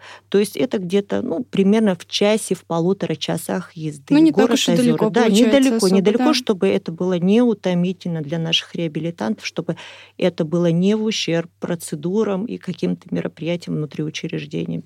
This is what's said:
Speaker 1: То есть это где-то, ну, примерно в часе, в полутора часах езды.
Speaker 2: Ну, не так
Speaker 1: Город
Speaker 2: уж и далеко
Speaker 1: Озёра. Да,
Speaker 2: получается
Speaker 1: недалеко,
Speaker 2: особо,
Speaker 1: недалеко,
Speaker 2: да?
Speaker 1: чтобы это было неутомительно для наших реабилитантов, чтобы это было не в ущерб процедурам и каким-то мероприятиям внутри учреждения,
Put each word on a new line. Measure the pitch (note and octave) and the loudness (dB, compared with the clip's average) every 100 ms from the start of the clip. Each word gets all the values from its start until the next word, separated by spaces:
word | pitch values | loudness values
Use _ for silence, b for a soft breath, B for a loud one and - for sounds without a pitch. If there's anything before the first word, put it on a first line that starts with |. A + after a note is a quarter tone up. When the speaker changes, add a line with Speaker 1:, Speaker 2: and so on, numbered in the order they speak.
| B B _ | B B _
Speaker 1:
То | G3 | 0
есть | G3+ - | 0 -2
это | B3+ A3 | -4 -4
где-то, | F3 G3 G3+ G3 | -2 -2 -2 -4
ну, | G#3 D4+ | -4 -6
примерно | - G3 G3 A3+ G#3 | -4 0 4 4 2
в | F3 | 0
часе, | - - G#3 A3 - | -6 0 2 2 -2
в | F#3 - | -6 -2
полутора | E3 E3+ G3 D#3+ | 0 0 0 -4
часах | D#3 - E3+ - F#3 - | -4 -4 -6 -4 -6 -6
езды. | D#3+ D#3 D3 - | -10 -10 -10 0
Speaker 2:
Ну, | D4 | 4
не | D#4+ | 6
так | - | 4
Speaker 1:
Город | C4 B3 | 4 2
Speaker 2:
уж | - | 2
и | - | 2
далеко | B3 - A3 | 2 2 2
Speaker 1:
Озёра. | |
Да, | A3+ | 4
Speaker 2:
получается | A3+ G3+ A#3+ | 4 6 6
Speaker 1:
недалеко, | C#4 C4 A3+ | 6 4 2
Speaker 2:
особо, | F#3+ G3 | 4 4
Speaker 1:
недалеко, | F#3 A#3 | 4 4
Speaker 2:
да? | B3+ | 2
Speaker 1:
чтобы | B3+ A#3+ F3+ G3 | 2 -2 0 0
это | G3 - | 0 -4
было | E3 F#3 F3+ | -4 -2 0
неутомительно | F3+ A3 B3 G#3+ F#3 F3 F3+ F3 F3 E3 | 4 4 4 0 0 0 0 -4 -6 -6
для | D3 E3 | -4 -4
наших | D#3+ - - | -2 -4 -4
реабилитантов, | F3+ E3 D#3 E3 E3+ G#3+ G#3 - | -6 -6 -4 -6 -4 -4 -4 -6
чтобы | - E3+ E3 B B B - | -8 -6 -8 B B B -2
это | F3+ - | -2 0
было | D#3 E3+ F3 | -2 0 2
не | E3 F#3+ G#3+ | 2 2 2
в | |
ущерб | A3 G#3 - E3 E3 _ | -2 -4 -2 -4 -4 _
процедурам | D#3 E3+ - D3+ E3+ G#3 G#3+ F#3+ | -6 -6 -6 -8 -4 -2 -2 -2
и | A#3 F#3 | -6 -8
каким-то | - - F3+ F3 - | -10 -6 -4 -4 -6
мероприятиям | F3 E3+ - D#3 F3 F3 D#3+ | -6 -6 -8 -6 -6 -4 -6
внутри | D3 - | -6 -6
учреждения, | D#3 - D#3+ D#3 D3 D#3+ E3+ E3+ | -6 -6 -8 -8 -6 -6 -6 -8